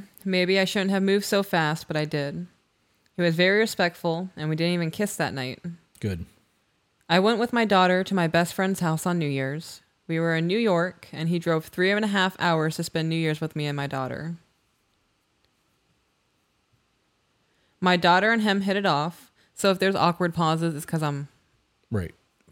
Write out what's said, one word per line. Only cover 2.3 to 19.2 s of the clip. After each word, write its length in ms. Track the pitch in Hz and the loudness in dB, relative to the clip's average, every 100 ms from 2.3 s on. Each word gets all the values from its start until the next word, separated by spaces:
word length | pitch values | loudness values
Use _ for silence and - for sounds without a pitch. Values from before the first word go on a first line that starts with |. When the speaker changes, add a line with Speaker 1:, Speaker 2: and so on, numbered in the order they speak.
| 160 175 _ _ _ _ _ _ - | -6 -12 _ _ _ _ _ _ -2
Speaker 1:
He 60 | |
was 120 | 175 | 0
very 240 | 165 180 208 | 4 4 4
respectful, 720 | 220 - 175 - 170 165 185 - | 2 0 -2 -2 -4 -4 -6 -6
and 120 | 156 | -4
we 80 | 156 | 0
didn't 180 | 170 | 0
even 160 | 175 165 | 0 -2
kiss 260 | - 208 - | -2 -4 -2
that 160 | 147 | -4
night. 260 | 120 127 - 175 170 _ - | -4 -8 -10 -14 -14 _ -8
Speaker 2:
Good. 260 | 104 87 - _ _ _ _ _ _ _ - | -6 -6 -10 _ _ _ _ _ _ _ 0
Speaker 1:
I 120 | 170 | 2
went 180 | 202 226 | 4 2
with 140 | 240 | 0
my 120 | 240 | 0
daughter 380 | 220 196 180 180 | 4 4 4 2
to 100 | 185 | 0
my 120 | 196 165 | 0 2
best 280 | 165 175 | 2 0
friend's 260 | - 190 190 | -2 -2 0
house 260 | 170 160 180 | -2 0 0
on 120 | 175 | -2
New 100 | 147 | -2
Year's. 520 | 135 135 151 - - _ _ - | -2 -4 -8 -12 -20 _ _ -6
We 100 | 165 | -2
were 160 | 165 160 | 0 0
in 100 | 170 | 0
New 120 | 208 | 2
York, 500 | 226 170 180 - - | 2 2 0 -6 -16
and 160 | 139 165 | -6 -2
he 100 | 175 | 0
drove 280 | 170 160 - | 0 -2 -2
three 240 | - 185 | 0 2
and 140 | 208 | 2
a 40 | 214 | 0
half 280 | 202 185 - | 0 0 0
hours 380 | 175 160 156 160 | 0 2 0 -2
to 80 | |
spend 240 | 165 165 160 | -6 -4 -2
New 80 | 165 | 0
Year's 240 | 160 151 | -2 -2
with 140 | 156 151 | -4 -4
me 100 | 147 | -4
and 100 | 143 | -4
my 100 | 139 | -6
daughter. 480 | 135 131 139 156 170 _ _ _ _ _ _ _ _ _ _ _ _ _ _ _ _ _ _ _ _ _ _ _ _ _ _ _ _ _ _ _ _ _ - | -6 -6 -6 -10 -12 _ _ _ _ _ _ _ _ _ _ _ _ _ _ _ _ _ _ _ _ _ _ _ _ _ _ _ _ _ _ _ _ _ -2
My 160 | 185 180 | 2 4
daughter 360 | 175 180 214 | 4 4 4
and 100 | 226 | 2
him 200 | 214 196 | 2 0
hit 140 | 196 196 | 0 0
it 100 | 196 | 2
off, 440 | 147 160 - | 0 -2 -8